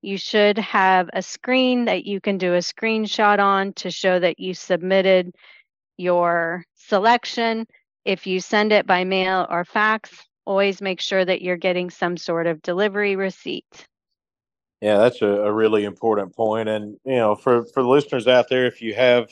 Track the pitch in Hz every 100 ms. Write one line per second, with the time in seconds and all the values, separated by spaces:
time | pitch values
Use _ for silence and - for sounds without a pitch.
0 | 196 196 - 214 208 208 202 220 190 185
1 | 175 190 - - - 262 254 247 233 185
2 | - 196 208 196 180 175 175 - 226 220
3 | 214 - 208 208 196 196 196 - 180 -
4 | 190 185 175 - 185 180 - 175 185 190
5 | 190 185 180 - _ - _ _ _ -
6 | 180 175 175 170 165 175 - _ - 202
7 | 220 240 - - 226 226 226 _ _ _
8 | 196 180 190 185 - 214 214 214 - 185
9 | 185 190 190 190 - 170 175 214 214 220
10 | - - - _ - 196 202 190 196 180
11 | - 190 180 185 180 175 185 180 180 -
12 | 175 175 - 170 170 160 - 180 202 202
13 | 202 190 190 - - - - - - _
14 | _ _ _ _ _ _ _ - 107 104
15 | 120 123 104 101 104 107 110 107 104 -
16 | 113 104 92 - 110 110 110 107 104 104
17 | 135 127 107 104 - 120 117 - 123 143
18 | 139 135 113 127 120 127 123 - 113 104
19 | 127 123 113